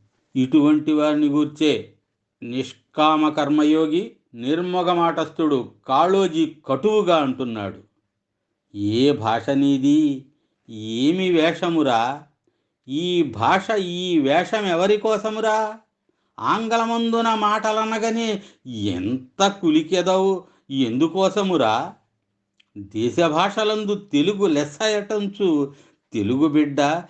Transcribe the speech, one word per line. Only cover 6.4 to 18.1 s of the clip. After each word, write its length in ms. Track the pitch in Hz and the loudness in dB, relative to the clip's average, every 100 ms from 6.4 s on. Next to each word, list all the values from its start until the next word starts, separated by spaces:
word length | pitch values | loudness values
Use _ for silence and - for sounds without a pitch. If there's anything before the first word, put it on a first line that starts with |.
| 151 - - | -2 -4 -6
కటువుగా 520 | 135 214 214 180 165 | -2 2 2 2 2
అంటున్నాడు, 600 | 139 123 127 110 101 - - _ _ _ _ _ _ _ _ 104 | 2 -2 -6 -6 -8 -10 -20 _ _ _ _ _ _ _ _ -6
"ఏ 340 | 101 110 139 | -2 2 2
భాష 380 | 127 110 113 110 | 2 0 -2 0
నీది, 760 | 139 139 139 139 147 151 131 - _ _ _ - | 0 2 2 2 2 2 -2 -10 _ _ _ -20
ఏమి 600 | 113 110 113 139 180 185 | -14 -8 -2 0 0 0
వేషమురా? 920 | 170 160 170 175 165 139 113 120 143 - _ _ _ _ _ - | 2 2 0 -2 0 2 2 0 -4 -14 _ _ _ _ _ -10
ఈ 360 | 139 175 175 | -6 -2 0
భాష, 440 | 151 104 117 190 196 220 | 0 0 2 2 0 -4
ఈ 400 | 180 175 180 165 | -4 -6 0 0
వేషం 460 | 135 156 175 220 202 | 2 0 0 -2 -2
ఎవరి 320 | 165 190 208 | 0 2 0
కోసమురా? 840 | 220 214 220 214 220 214 214 220 _ _ _ _ _ - | 0 -2 -2 -4 -2 0 -2 -8 _ _ _ _ _ -8
ఆంగ్లమందున 920 | 117 185 226 233 233 233 233 226 233 | -2 -2 0 0 0 0 0 0 0
మాటలనగానే 1080 | 220 208 214 220 214 220 220 226 | 0 0 0 0 -2 -2 -2 -2